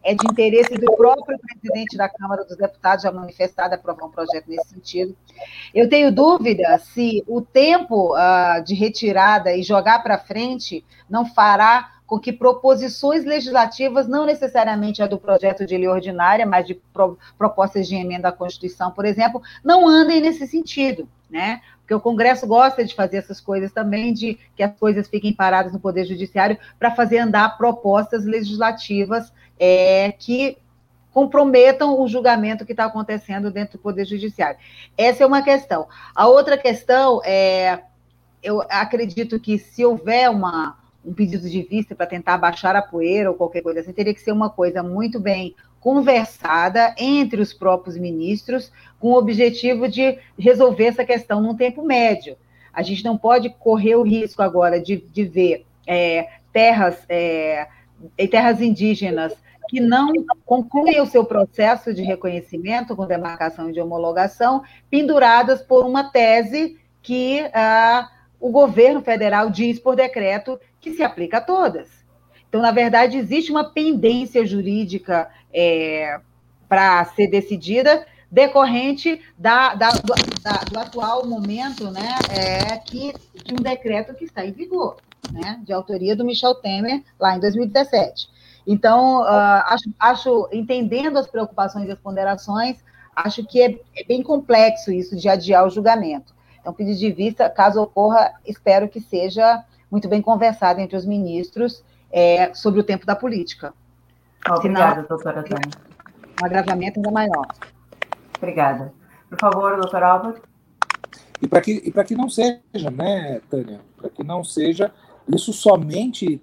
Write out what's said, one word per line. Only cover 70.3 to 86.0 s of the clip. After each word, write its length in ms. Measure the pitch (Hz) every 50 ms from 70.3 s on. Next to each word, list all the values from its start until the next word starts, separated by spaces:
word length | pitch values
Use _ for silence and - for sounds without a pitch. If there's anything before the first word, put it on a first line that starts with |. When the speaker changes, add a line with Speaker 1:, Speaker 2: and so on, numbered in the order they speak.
| 196 208 208 262 262 254 _ _ _ _
Speaker 1:
que 100 | _ 330
se 120 | 320 320 311
aplica 340 | - - - 349 - -
a 40 | -
todas. 460 | - - 370 381 359 247 165 160 - _ _ _ _ _ _ _ _ _ _ _ _ _
Então, 120 | - 214
na 100 | 233 233
verdade, 440 | 214 240 240 233 233 233 247 247 254
existe 340 | 277 233 180 254 311 320 320
uma 140 | 294 302 302
pendência 800 | 302 _ 302 311 320 302 214 170 226 240 247 262 233 - 247 226
jurídica, 840 | 196 196 202 185 190 202 214 220 175 185 190 - - 180 170 160 - _ _ _ _ -
é, 640 | 170 175 170 165 160 160 156 156 156 156 151 147 151 _ _ _ _ _ _ _ _ _
pra 380 | _ 196 190 196 190 180 175 175
ser 220 | 175 - - 208
decidida, 800 | 185 190 202 196 - 208 175 156 175 214 247 262 294 302 311 - _ _ _ _ _
decorrente 880 | 180 247 277 277 269 277 269 247 240 240 254 277 285 277 - 330 320 311 - - _
da, 360 | _ 170 220 233 254 262 247 208
da, 140 | 196 226 226
do, 220 | 240 - - 208 247 - 254 240 - - -
da, 200 | 208 202 190 -
do 160 | 196 202 220
atual 460 | 240 - - 240 214 220 233 254 247
momento, 640 | 240 233 220 202 202 208 233 262 277 254 - 220 196
né, 280 | 185 190 208 233 254 262 254 -
é, 480 | 196 190 190 185 185 190 208 214 226
que, 360 | 226 - - - 247 269 285 277 - _ _ _ - -
de 100 | - 247
um 40 |
decreto 560 | 247 240 262 254 254 - 226 214 208 220 - 262
que 120 | - 330
está 200 | 330 _ 208 185
em 60 | 196
vigor, 460 | 190 247 339 370 370 359 277 - - _ _ _ _ _ - -
né, 300 | - - 330 202 220 240 208
de 80 | 196 190
autoria 420 | 185 185 - 202 185